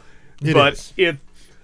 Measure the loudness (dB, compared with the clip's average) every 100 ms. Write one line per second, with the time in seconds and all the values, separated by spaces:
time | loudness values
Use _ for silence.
0 | -14 -20 -20 -10 0 2 2 -2 -16 -2
1 | -2 -2 -16 -20 -20 -20